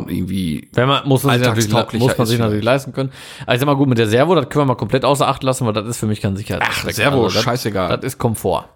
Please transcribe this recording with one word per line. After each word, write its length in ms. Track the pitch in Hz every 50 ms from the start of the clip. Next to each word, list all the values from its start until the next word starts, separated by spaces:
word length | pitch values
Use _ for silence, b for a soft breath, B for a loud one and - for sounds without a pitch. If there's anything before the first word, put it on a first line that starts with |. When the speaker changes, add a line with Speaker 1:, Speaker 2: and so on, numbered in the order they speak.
Speaker 1:
dann 80 | - -
irgendwie 600 | 90 90 92 92 92 98 92 82 76 - - _ -
Speaker 2:
Wenn 160 | 113 123 135
man, 180 | 139 131 -
muss 160 | 139 135 127 -
man 160 | 131 120 123
sich 80 | 123
natürlich 220 | 123 110 113 113 104
le-, 60 | 110
Speaker 1:
alltagstauglicher 300 | 120 113 - - 113 120 131
Speaker 2:
muss 100 | - -
man 60 | 120
Speaker 1:
ist 60 | 110
Speaker 2:
sich 80 | 120 117
natürlich 200 | 117 107 104 104 104
Speaker 1:
vielleicht. 120 | 117 131 139 135
Speaker 2:
leisten 60 | 135 -
können. 200 | 135 135 135 B B B B B B 139
Aber 120 | - 120
ich 60 | 120
sag 60 | 139
mal, 100 | 147 143
gut, 100 | 135 147 135
mit 100 | 123 113
der 100 | 113 104
Servo, 260 | 107 120 143 165 185
das 140 | 160 127 -
können 140 | - 147 143
wir 40 | 135 120
mal 20 |
komplett 280 | - 120 104 - 131 117
außer 240 | 127 143 135 139 127
Acht 160 | 131 - 131
lassen, 200 | 131 127 - 127
weil 80 | 110 104
das 120 | 107 101
ist 120 | 117 120 -
für 80 | -
mich 140 | 107 107 - -
kein 120 | 101 98
Sicherheitsaspekt. 520 | 95 101 - 98 87 - 117 - - - -
Speaker 1:
Ach, 80 | -
Servo, 260 | 110 104 139 139 131 113
Speaker 2:
Also 100 | 95 90
das, 80 | 101 113
Speaker 1:
scheißegal. 520 | 123 120 127 - 117 98 95 90 85 87 82
Speaker 2:
das 60 | -
ist 140 | 98 - -
Komfort. 460 | - 120 107 - - 98 82 60 - - _